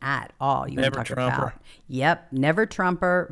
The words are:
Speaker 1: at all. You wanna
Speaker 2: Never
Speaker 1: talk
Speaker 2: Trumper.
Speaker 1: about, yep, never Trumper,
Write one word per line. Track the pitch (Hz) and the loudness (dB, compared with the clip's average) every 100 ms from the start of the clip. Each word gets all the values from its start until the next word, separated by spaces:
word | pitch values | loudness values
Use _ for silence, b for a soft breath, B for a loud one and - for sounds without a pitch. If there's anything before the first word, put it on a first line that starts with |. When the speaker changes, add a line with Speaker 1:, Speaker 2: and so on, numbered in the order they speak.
Speaker 1:
at | 135 135 - - | -4 -4 -6 -2
all. | 135 131 139 | 0 0 0
You | 135 | -2
wanna | 135 | 0
Speaker 2:
Never | 135 | -2
Speaker 1:
talk | 117 | -4
Speaker 2:
Trumper. | 131 123 131 | -2 0 0
Speaker 1:
about, | 131 - B B - | -2 -6 B B -8
yep, | 131 147 - - | 0 2 2 -2
never | 131 143 170 | 0 2 2
Trumper, | 180 - 185 175 180 180 - | 0 0 0 2 2 2 0